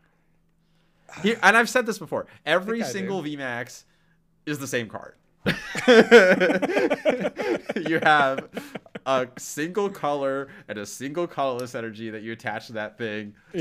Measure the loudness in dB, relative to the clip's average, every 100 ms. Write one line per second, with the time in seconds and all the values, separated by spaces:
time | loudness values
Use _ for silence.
0 | _ _ _ _ _ _ _ _ _ _
1 | -20 -4 -2 2 4 4 4 0 -2 -6
2 | -8 -8 -8 -10 -2 0 0 -4 -4 -6
3 | -6 -6 -6 -8 -8 -8 -10 -16 _ _
4 | _ _ _ _ -8 -8 -4 -6 -6 -10
5 | -16 -20 _ _ -4 -4 -6 0 6 8
6 | 10 10 10 6 4 2 0 0 0 0
7 | 0 0 -2 -4 -4 -4 -4 -6 -2 2
8 | 4 4 4 -2 -8 -14 -14 -16 -16 -10
9 | -2 -2 -2 -8 -12 -8 -6 -4 -4 -4
10 | -4 -2 -4 -4 -8 -14 -12 -12 -12 -10
11 | -8 -6 -6 -4 -4 -4 -8 -10 -10 -10
12 | -12 -12 -12 -10 -10 -10 -10 -10 -10 -8
13 | -8 -8 -12 -16 _ -4